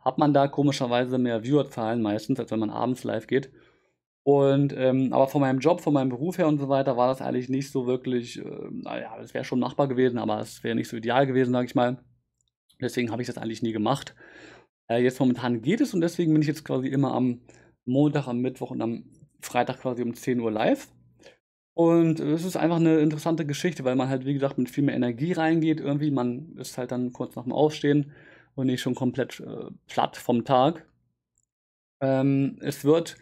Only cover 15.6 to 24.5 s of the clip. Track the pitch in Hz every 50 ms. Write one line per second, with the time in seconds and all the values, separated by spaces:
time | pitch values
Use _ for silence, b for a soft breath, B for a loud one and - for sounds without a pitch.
15.6 | 110 147 214 240 285 - - 175 165 170 - - 175 156 156 156 151 156 143 -
16.6 | - - 139 131 127 135 135 139 135 127 123 120 127 127 120 - b b b b
17.6 | b b b b _ 123 127 139 147 151 147 147 135 131 120 123 127 131 127 -
18.6 | 131 - 127 123 113 117 117 - - - - _ - _ _ _ - - - 123
19.6 | 120 - 127 - - 131 123 120 120 117 113 - - 135 123 120 113 113 107 107
20.6 | 120 190 277 - - - _ _ _ _ _ b b b b b _ _ _ _
21.6 | _ _ _ 165 170 165 170 170 165 165 156 - 147 147 151 170 170 185 - -
22.6 | - 165 175 165 165 160 160 156 151 160 151 147 - 170 165 156 160 143 143 -
23.6 | - 180 147 - 135 127 127 135 131 135 135 127 131 135 143 135 139 135